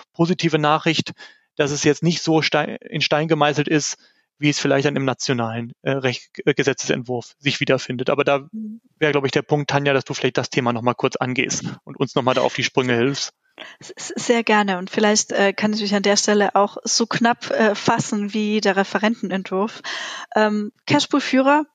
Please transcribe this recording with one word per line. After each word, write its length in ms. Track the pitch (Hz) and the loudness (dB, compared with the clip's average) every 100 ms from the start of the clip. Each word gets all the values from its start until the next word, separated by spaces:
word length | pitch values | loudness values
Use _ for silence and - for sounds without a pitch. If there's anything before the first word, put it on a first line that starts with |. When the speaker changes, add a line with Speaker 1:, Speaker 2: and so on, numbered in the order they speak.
| - | -10
Speaker 1:
positive 480 | - 165 180 165 151 | 0 0 2 2 2
Nachricht, 540 | 151 156 165 151 - - - _ _ - | 2 2 2 -2 -4 -10 -18 _ _ -2
dass 160 | 147 | -2
es 140 | 143 151 | 2 2
jetzt 180 | 143 | 2
nicht 180 | 165 165 | 2 0
so 200 | - 160 | 2 2
stei-, 380 | - 151 147 - | 2 0 -2 -6
in 180 | - 156 | -10 -4
Stein 300 | 139 151 160 | 0 0 2
gemeißelt 400 | 156 147 147 147 | 2 2 2 0
ist, 280 | 156 - - _ _ _ _ | 0 0 -6 _ _ _ _
wie 100 | 147 | 0
es 100 | 143 | 2
vielleicht 260 | 143 139 147 | 2 2 2
dann 100 | 143 | 0
im 100 | 135 | -2
nationalen, 680 | 120 - 127 113 117 117 - | -2 -2 -2 -2 -4 -8 -8
äh, 80 | - | -4
Recht, 400 | 139 131 123 - - - | -2 -2 -4 -8 -6 -2
äh, 100 | 143 | 0
Gesetzesentwurf 800 | 143 131 - 143 120 123 - _ | 0 0 -2 -4 -4 -8 -10 _
sich 220 | 143 - | -6 -2
wiederfindet. 500 | - 131 - 127 127 | 0 0 -2 -4 -2
Aber 140 | 135 | 0
da 240 | 139 143 143 | 2 0 -2
Speaker 2:
Mhm. 300 | 220 214 226 _ _ | -12 -12 -14 _ _
Speaker 1:
wäre, 140 | 156 | 0
glaub 140 | 143 135 | 0 0
ich, 60 | |
der 120 | 147 | -2
Punkt, 260 | - 151 143 | 0 -2 0
Tanja, 240 | 143 143 | 0 2
dass 120 | 135 - | 0 -2
du 100 | 135 | -4
vielleicht 220 | 131 131 | -2 -2
das 120 | 127 | -2
Thema 240 | - 120 | -2 -2
noch 80 | 120 | 0
mal 140 | 120 120 | -2 0
kurz 200 | 135 - | -2 -2
angehst 480 | 127 127 131 - 123 - | -2 -2 -2 -4 -6 -12
und 140 | - 139 | -14 -6
uns 180 | 135 - | -2 0
noch 80 | |
mal 100 | 123 | 0
da 80 | 127 | 2
auf 140 | 123 - | 0 0
die 80 | |
Sprünge 320 | 120 - 127 120 | -2 0 0 2
hilfst. 380 | 127 139 - - _ - - - | 0 -2 -8 -12 _ -20 -20 -20
Speaker 2:
S-, 120 | - | -20
s-, 220 | - - - | -16 -12 -4
sehr 280 | - 233 | 0 0
gerne. 360 | 226 214 208 180 | 2 2 2 -2
Und 100 | 190 | -4
vielleicht, 420 | - 214 214 - | 0 2 2 0
äh, 220 | - 196 | 0 2
kann 180 | 190 214 | 2 -2
ich 100 | 214 | -2
mich 120 | 208 | -2
an 80 | 202 | 0
der 160 | 202 208 | 2 2
Stelle 380 | - 208 202 202 | 2 2 4 4
auch 220 | 202 - | 2 0
so 220 | - - 233 | -4 -2 -2
knapp, 460 | - 233 240 - | 0 0 0 -2
äh, 240 | - 220 208 | 0 2 2
fassen 580 | - 233 - 214 202 | 0 0 -2 -4 -4
wie 260 | 214 208 214 | -2 0 0
der 160 | 208 190 | 2 0
Referentenentwurf. 1080 | 196 196 208 233 196 190 185 190 214 - - - - - - - | 0 0 0 -2 -4 -4 -2 -2 -2 -6 -12 -12 -12 -12 -4 0
Ähm, 360 | 214 214 208 - - | 2 0 -4 -8 0
Cashpool-Führer 800 | 294 - 294 - 262 269 294 302 | 0 2 0 2 2 4 4 2